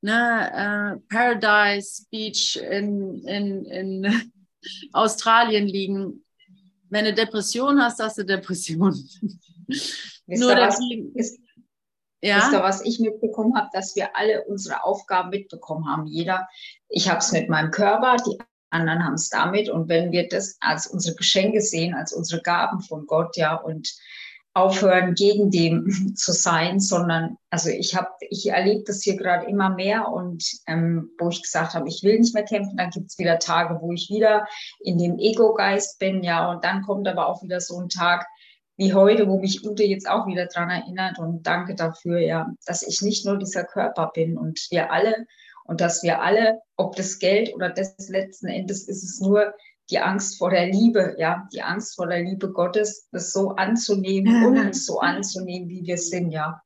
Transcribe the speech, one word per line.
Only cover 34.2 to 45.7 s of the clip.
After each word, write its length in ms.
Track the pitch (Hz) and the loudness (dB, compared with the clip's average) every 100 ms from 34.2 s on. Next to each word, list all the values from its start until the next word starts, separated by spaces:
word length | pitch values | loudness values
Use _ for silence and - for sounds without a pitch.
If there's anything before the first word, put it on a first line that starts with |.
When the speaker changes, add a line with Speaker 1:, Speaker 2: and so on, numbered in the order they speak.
| 220 214 - - - - | 4 4 0 -10 -16 -10
Speaker 2:
in 180 | - 170 | -2 2
dem 200 | 175 175 | 2 0
Ego-Geist 840 | 214 226 226 220 196 196 202 - | 0 4 4 6 2 0 -2 -4
bin, 240 | 190 190 | -2 -2
ja, 280 | 175 170 175 | 0 0 0
und 120 | 175 | -2
dann 200 | 175 196 | -2 -2
kommt 240 | 196 202 196 | -2 -2 -2
aber 200 | 180 147 | -2 -2
auch 140 | - | -4
wieder 180 | 196 180 | -6 -6
so 180 | 175 175 | -6 -8
ein 100 | 180 | -8
Tag 360 | 180 175 175 - - - _ _ - | -2 2 0 -2 -16 -20 _ _ 0
wie 160 | 196 | 2
heute, 340 | 190 196 226 202 | 6 8 8 4
wo 120 | 190 | 2
mich 240 | 190 - | 0 -4
Ute 200 | 214 208 | -6 0
jetzt 260 | 208 196 - | 2 2 0
auch 160 | 214 196 | -2 -2
wieder 220 | 180 175 | -4 -4
dran 220 | 175 170 | -4 -4
erinnert 500 | 175 170 185 185 180 | -4 -6 -6 -6 -4
und 260 | 165 170 160 | -6 -6 -2
danke 300 | 175 180 190 | -2 -4 -4
dafür, 440 | 165 165 175 175 | -4 -4 -2 0
ja, 280 | 160 165 160 277 - | 0 0 -4 -10 -8
dass 160 | 175 | -8
ich 200 | - - | -4 -2
nicht 240 | 202 - 226 | -2 -2 -2
nur 120 | 202 | -2
dieser 260 | 190 185 | -2 -6
Körper 480 | 175 - - - 160 | -6 -2 -2 -2 -4
bin 240 | - 165 170 | -2 -2 -2
und 220 | 160 160 - | -4 -6 -4
wir 200 | 175 160 | -2 0
alle 360 | 170 214 220 233 _ - - | 0 0 0 -6 _ -20 -20
und 160 | - | -10